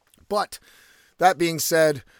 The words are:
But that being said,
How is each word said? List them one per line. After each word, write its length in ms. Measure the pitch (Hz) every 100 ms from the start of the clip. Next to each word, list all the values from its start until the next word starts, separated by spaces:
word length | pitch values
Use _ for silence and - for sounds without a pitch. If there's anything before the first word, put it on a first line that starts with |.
| _ _ -
But 300 | 208 - - _ _ _ _ _ -
that 200 | 180 180
being 220 | 170 160
said, 440 | - 165 156 143 - _